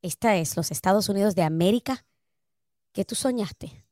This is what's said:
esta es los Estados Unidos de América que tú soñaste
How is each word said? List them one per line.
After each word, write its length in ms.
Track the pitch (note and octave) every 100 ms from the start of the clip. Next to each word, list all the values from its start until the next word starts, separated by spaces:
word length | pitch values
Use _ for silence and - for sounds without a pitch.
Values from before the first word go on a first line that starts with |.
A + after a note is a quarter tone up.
esta 340 | F#3 - A#3 G3
es 200 | D#3 -
los 140 | D#3
Estados 380 | - F3+ G3+ G#3
Unidos 260 | G3 G#3
de 80 | F3+
América 640 | D#3+ D#3+ F3 A#3 - B3+ _ _ _ _ _ _ _ _ _
que 120 | -
tú 100 | -
soñaste 720 | A3 C4+ B3 G3 - D#3+ - _